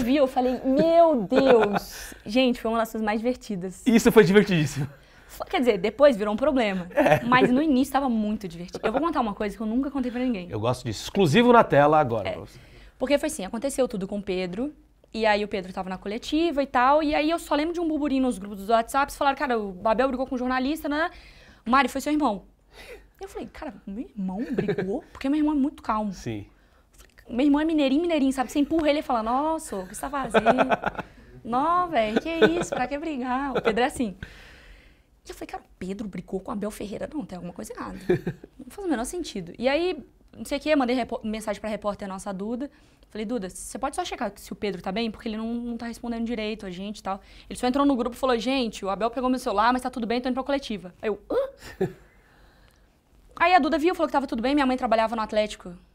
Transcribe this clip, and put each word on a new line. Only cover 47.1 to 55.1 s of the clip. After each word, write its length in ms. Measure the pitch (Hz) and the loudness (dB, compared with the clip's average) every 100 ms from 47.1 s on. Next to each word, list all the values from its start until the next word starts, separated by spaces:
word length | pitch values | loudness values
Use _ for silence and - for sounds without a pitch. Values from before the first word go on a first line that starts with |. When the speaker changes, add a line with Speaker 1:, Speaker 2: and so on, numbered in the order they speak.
| 196 - - - | -8 -10 -20 -14
Speaker 1:
Ele 100 | 202 | -2
só 80 | 254 | 0
entrou 180 | 277 285 | 4 4
no 100 | 240 | 2
grupo 200 | 247 240 | -2 -2
e 40 | |
falou, 160 | 262 233 | 0 2
"Gente, 440 | 220 269 226 - | 2 0 -2 -4
o 60 | 190 | -6
Abel 220 | 190 233 | -2 -2
pegou 180 | 262 254 | 0 0
meu 80 | 254 | 0
celular, 340 | 247 202 226 | 0 2 2
mas 120 | 247 | 2
tá 60 | 254 | -2
tudo 160 | 254 214 | -6 -2
bem, 120 | 240 | -2
tô 80 | 254 | -2
indo 40 | |
pra 100 | 254 | -4
coletiva." 500 | 262 277 - 202 180 - | -2 -4 -4 -10 -10 -8
Aí 100 | 220 | -6
eu, 120 | 208 - | -6 -2
"Hã?" 580 | 494 539 - - - 190 | -2 -2 -8 -20 -4 -4
<laughs> 160 | - - _ _ _ _ _ _ _ _ _ _ _ _ - | -6 -20 _ _ _ _ _ _ _ _ _ _ _ _ 0
Aí 180 | 339 359 | 6 6
a 40 | |
Duda 180 | 294 320 | 6 2
viu, 180 | 330 349 | 2 2
falou 120 | 302 | 0
que 60 | |
tava 140 | 285 269 | 0 -2
tudo 140 | 240 | -2
bem. 120 | 247 | 0
Minha 120 | 294 262 | 2 2
mãe 120 | 254 | 0
trabalhava 380 | 247 226 220 | 2 2 2